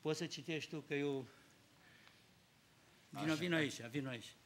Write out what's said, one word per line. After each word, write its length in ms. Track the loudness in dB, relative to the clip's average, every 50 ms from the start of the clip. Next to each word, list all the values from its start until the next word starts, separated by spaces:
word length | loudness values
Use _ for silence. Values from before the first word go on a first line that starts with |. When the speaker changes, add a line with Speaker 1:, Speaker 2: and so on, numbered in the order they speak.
Speaker 1:
Poți 180 | 2 0 0 0
să 80 | 0
citești 440 | -4 -4 -8 -4 -2 -2 -2 -2 -4
tu, 100 | -6 -8
că 140 | -4 0 0
eu 320 | 2 2 2 2 0 -2 -6 -12 -20 -20 -20 -20 -20 -20 -20 -20 -20 -20 -20 -20 -20 -20 -20 -20 -20 -20 -20 -20 -20 -20 -20 -20 -20 -20 -20 -20 -20 -20 -20 -20 -20 -20 -12
Vino, 220 | -6 -2 2 2 2
Speaker 2:
Așa. 80 | 2
Speaker 1:
vino 160 | 4 4 4
aici, 240 | 4 4 2 0 -4 -8 -4
vino 180 | -4 -2 -2 -2
aici. 260 | -4 -6 -8 -10 -16 -18 -20